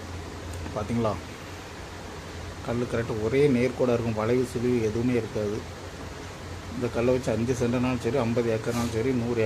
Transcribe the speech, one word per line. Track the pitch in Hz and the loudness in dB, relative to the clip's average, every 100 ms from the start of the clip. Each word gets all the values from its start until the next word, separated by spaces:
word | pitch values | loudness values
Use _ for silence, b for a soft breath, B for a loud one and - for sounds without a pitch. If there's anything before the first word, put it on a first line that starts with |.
| - - - - - - - 107 | -10 -10 -8 -10 -8 -8 -6 -4
பார்த்தீங்களா, | 104 117 113 87 - - - - - - - - - - - - - - - | 0 2 2 0 -6 -12 -12 -12 -12 -12 -12 -12 -12 -12 -10 -10 -10 -8 -4
கல் | 120 120 | -2 0
கரெக்டா | 117 113 113 110 | -2 -2 0 2
ஒரே | 135 147 123 | 6 6 6
நேர்கோடா | 123 123 127 117 | 4 4 4 4
இருக்கும், | 117 107 | 2 0
வளைவு | 110 127 120 | 2 2 2
சுழிவு | 123 123 123 110 | 0 2 4 2
எதுவுமே | 113 120 120 | 2 2 2
இருக்காது. | 107 110 104 107 - - - - - - - - - - - - | 0 -2 -2 -2 -6 -10 -12 -10 -12 -10 -12 -12 -12 -10 -8 -4
இந்த | 120 120 | -2 2
கல்லை | 120 127 | 4 4
வச்சு | 127 | 2
அஞ்சு | 110 117 120 | 0 2 2
சென்ட்னாலும் | 120 123 127 123 117 | 2 2 0 0 0
சரி, | 135 | 2
ஐம்பது | 117 117 117 | 2 2 2
ஏக்கர்னாலும் | 110 120 120 117 113 | 0 0 -2 0 0
சரி, | 127 127 | 2 2
நூறு | 117 120 | 0 2